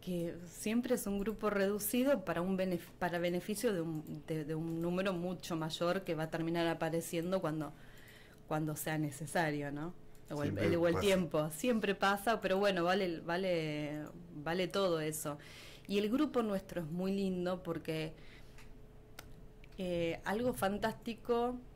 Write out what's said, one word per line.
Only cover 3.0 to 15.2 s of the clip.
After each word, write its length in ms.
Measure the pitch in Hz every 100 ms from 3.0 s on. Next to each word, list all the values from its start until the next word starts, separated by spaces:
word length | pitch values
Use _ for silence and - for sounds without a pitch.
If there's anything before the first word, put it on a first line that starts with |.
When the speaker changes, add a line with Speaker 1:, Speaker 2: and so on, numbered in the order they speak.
| 180 170
Speaker 1:
beneficio 540 | 175 175 170 208 247
de 100 | 196
un, 420 | 165 156 156 156 -
de, 180 | 156
de 100 | 147 160
un 260 | 165 165
número 300 | 170 175 196
mucho 420 | 175 175 180 -
mayor 480 | 165 160 160 175 180
que 140 | 190 160
va 80 |
a 60 | 160
terminar 360 | 165 165 170 170
apareciendo 760 | 165 165 160 165 170 165 190
cuando, 320 | 175 156 151 - - - - - - - -
cuando 260 | 156 156
sea 240 | 151 - 156
necesario, 720 | 151 - 156 190 160 147 143
¿no? 240 | 143 160 - - - -
O 120 | 147
el, 80 | 143
Speaker 2:
Siempre 160 | - 170
Speaker 1:
el, 100 | 170
o 120 | 170
el 60 |
Speaker 2:
pasa. 120 | 175 196
Speaker 1:
tiempo, 440 | 190 175 156 151
siempre 440 | - 247 226 202
pasa, 460 | 196 196 202 202 220
pero 180 | 190 190
bueno, 240 | 202 185
vale, 380 | 170 190 190 160
vale, 800 | 160 175 190 175 160 151 151 151 151 170 - 151
vale 240 | 147 175 180
todo 320 | 185 196 165
eso. 380 | 156 156